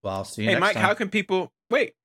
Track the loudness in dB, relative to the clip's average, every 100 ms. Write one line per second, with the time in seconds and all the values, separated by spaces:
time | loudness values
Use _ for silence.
0 | -6 -6 -8 -4 0 2 2 2 0 0
1 | -2 -2 0 -2 -2 _ _ 0 0 _